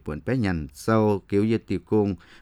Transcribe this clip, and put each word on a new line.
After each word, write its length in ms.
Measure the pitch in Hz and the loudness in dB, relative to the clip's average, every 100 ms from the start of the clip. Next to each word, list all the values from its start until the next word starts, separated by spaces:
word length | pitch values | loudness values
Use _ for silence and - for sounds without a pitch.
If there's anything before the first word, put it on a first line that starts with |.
buồn 160 | - 76 104 | -8 -8 -4
bé 100 | 131 | -2
nhàn 300 | 101 85 67 | -2 -2 -6
sâu 480 | - - 113 107 98 - | -8 0 2 2 0 -2
cứu 160 | 101 | 0
giết 220 | 110 110 - | 2 0 -2
tiểu 140 | 92 - | -6 0
công 280 | 107 101 92 - - | 0 2 -2 -10 -20